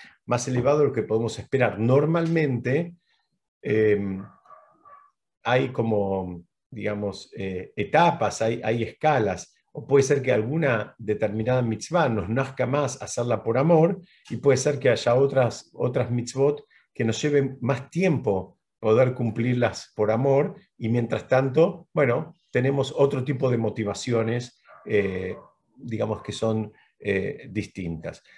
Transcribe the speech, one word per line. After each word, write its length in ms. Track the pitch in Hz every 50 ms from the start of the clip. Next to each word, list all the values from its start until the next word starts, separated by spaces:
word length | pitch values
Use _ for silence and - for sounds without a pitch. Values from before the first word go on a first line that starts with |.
| - - - _ _
más 220 | - 120 120 - 131
elevado 320 | 123 123 120 135 147 151
de 60 | 147
lo 80 | 131 -
que 100 | 113 101
podemos 340 | - 110 113 117 110 - -
esperar. 420 | - - - 127 123 107 92 101
Normalmente, 1120 | 113 120 131 143 151 156 165 170 165 165 165 165 156 139 123 120 123 123 131 156 175 175 175 _ _ _ _ _ _ _ _ _ _ _ _ _ -
em, 600 | - 107 110 110 107 104 101 101 98 95 95 95 - - _ _ _ - - - _ _ _ _ - - - _ _ _ _ _ _ _ _ -
hay 260 | 117 123 131 135 123
como, 720 | 131 - 113 113 107 104 101 98 98 95 92 90 90 87 87 _ _ _ _ -
digamos, 600 | - 110 101 104 104 104 104 101 95 - - - -
eh, 380 | - 98 95 92 90 92 - -
etapas, 640 | - 104 - - 156 175 165 - - 113 101 - -
hay, 200 | 117 113 117 - -
hay 200 | 113 117 117 113
escalas, 720 | - - _ - 156 147 127 107 98 90 - - - _ _ _ _
o 160 | - 113 113 -
puede 160 | 139 139 131
ser 180 | 131 147 135
que 100 | 123 127
alguna 640 | 117 110 107 120 147 165 160 135 117 107 104 - - -
determinada 640 | 107 107 107 104 113 104 101 110 107 123 127 127
mitzvah 460 | 123 113 110 104 - - 156 175 156 131
nos 220 | 110 104 87 95
nazca 380 | 117 131 135 127 - - 127 123
más 340 | 135 147 143 127 - -
hacerla 400 | - - - 123 120 120 113 101
por 160 | - 117 117 127
amor, 440 | 147 165 175 160 160 175 - - - _ _ _ _ -
y 80 | 113 110
puede 200 | - 143 131 127
ser 200 | - 151 131 127
que 120 | 127 127
haya 260 | 117 - - 120 120
otras, 560 | 127 139 139 135 135 123 113 - - - _ _
otras 380 | - 123 127 123 131 113 113
mitzvot 520 | 120 120 120 - - 131 139 147 147 - - _ _ _ _ _ _
que 100 | - 117
nos 160 | 110 110 -
lleven 360 | - 151 143 139 139 127 135 -
más 280 | 117 123 135 123 - -
tiempo 680 | - 165 190 185 147 113 123 110 98 92 90 - - _ _ _ _ -
poder 340 | - 110 110 120 131 127 127
cumplirlas 800 | - 120 113 107 - 117 127 127 123 120 104 - - - - _
por 160 | - 107 104
amor, 440 | 110 117 135 139 135 139 160 190 - - - _ _ -
y 120 | 113 110
mientras 380 | 117 120 117 113 113 107 - -
tanto, 600 | 131 131 135 135 123 156 165 196 - - - _ -
bueno, 420 | 156 139 120 120 151 165 - - _ _ _
tenemos 420 | - 123 123 139 139 139 127 131 -
otro 280 | - 139 139 - 131 127
tipo 260 | 143 135 120 139 127
de 80 | 120 113
motivaciones, 1040 | 113 104 - 113 107 101 95 - - 127 117 113 110 113 120 123 123 - _ _ _ _ - - -
eh, 500 | - 110 101 98 95 92 92 92 92 95 - - - _ _ _ _ _
digamos, 460 | - 123 117 110 107 113 110 107 -
que 120 | - - 104
son, 380 | - 117 113 110 110 107 107 - _ _ _ _ -
eh, 480 | - 101 98 95 95 98 - - - -
distintas. 720 | 95 107 98 - - 98 90 85 82 80 82 82 78 - _ _ _